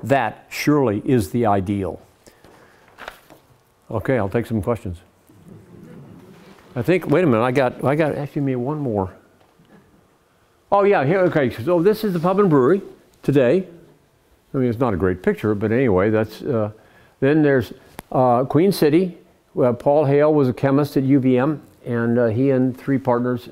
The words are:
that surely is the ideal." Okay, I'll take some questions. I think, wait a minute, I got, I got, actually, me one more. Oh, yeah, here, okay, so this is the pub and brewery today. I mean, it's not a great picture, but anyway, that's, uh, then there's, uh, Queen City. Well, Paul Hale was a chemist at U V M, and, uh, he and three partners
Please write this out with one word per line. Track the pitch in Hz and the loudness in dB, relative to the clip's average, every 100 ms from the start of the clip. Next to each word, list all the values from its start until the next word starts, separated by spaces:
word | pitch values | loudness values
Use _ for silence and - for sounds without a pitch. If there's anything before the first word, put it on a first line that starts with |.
that | 113 135 110 - - | -2 0 0 -6 -14
surely | - - 147 127 104 | -4 0 2 2 -2
is | - 127 98 | 0 0 0
the | 120 | -2
ideal." | 113 101 92 101 90 87 - _ - _ - - _ _ _ - - - _ - _ _ _ _ - | 0 0 -2 -4 -6 -10 -18 _ -20 _ -20 -20 _ _ _ -20 -20 -20 _ -20 _ _ _ _ -10
Okay, | 113 - 127 | -6 -2 -2
I'll | 98 | -2
take | 120 113 | -4 -4
some | 113 | -4
questions. | 95 113 98 85 - _ _ - - - - - - - - - - - - - - 127 | -4 -6 -8 -12 -18 _ _ -20 -20 -20 -20 -20 -20 -20 -20 -20 -20 -20 -20 -20 -12 -6
I | |
think, | 117 180 - | 0 0 2
wait | 151 | 2
a | 180 | 2
minute, | 110 | 2
I | 123 | 2
got, | 127 123 - | 0 -2 -2
I | 131 147 | -2 0
got, | 151 | -2
actually, | - 143 156 | -4 -6 -6
me | 139 | -4
one | 127 123 151 | -4 -6 -6
more. | 135 104 92 - _ _ _ _ _ - _ _ _ _ _ _ _ _ _ | -4 -4 -4 -8 _ _ _ _ _ -20 _ _ _ _ _ _ _ _ _
Oh, | 202 | 2
yeah, | 202 190 135 | 4 2 2
here, | 190 | 2
okay, | 180 156 127 | 2 2 0
so | 113 123 175 | -2 -2 2
this | 180 214 | 2 0
is | 214 | -2
the | 175 | -2
pub | 170 190 | 0 2
and | 202 | 4
brewery | 143 123 196 - - _ _ | 4 4 2 -4 -20 _ _
today. | - 139 123 180 185 - - _ _ _ _ _ _ | 0 2 2 2 -2 -14 -20 _ _ _ _ _ _
I | 139 | -4
mean, | 123 | -2
it's | 113 | 0
not | 127 | -2
a | 92 | 0
great | 92 92 | 0 0
picture, | - 202 107 | -4 -2 -2
but | 107 107 | -2 -2
anyway, | 117 131 90 104 | 0 2 2 2
that's, | 107 110 - | 0 -2 -6
uh, | - 117 107 - _ _ _ _ | -6 -4 -4 -8 _ _ _ _
then | 135 156 | 0 2
there's, | 147 135 - - - - - | 2 2 -2 -10 -20 -20 -6
uh, | - 127 120 | 0 2 2
Queen | 139 143 196 | 0 0 0
City. | 180 151 160 185 - _ _ _ | 2 2 2 0 -6 _ _ _
Well, | - 127 | -2 0
Paul | 117 143 147 | 0 0 2
Hale | 139 143 151 | 2 2 2
was | 151 131 | 2 0
a | |
chemist | - 139 139 143 147 | 0 0 0 0 -2
at | |
U | 135 143 | 2 2
V | 127 123 | 2 2
M, | 139 139 - _ - | 0 -4 -10 _ -8
and, | 120 117 117 | -4 0 0
uh, | 117 | 0
he | 107 139 | 0 0
and | 131 131 120 | 0 0 -4
three | - 135 | -4 -2
partners | - 120 123 123 - | 0 -2 -2 -6 -8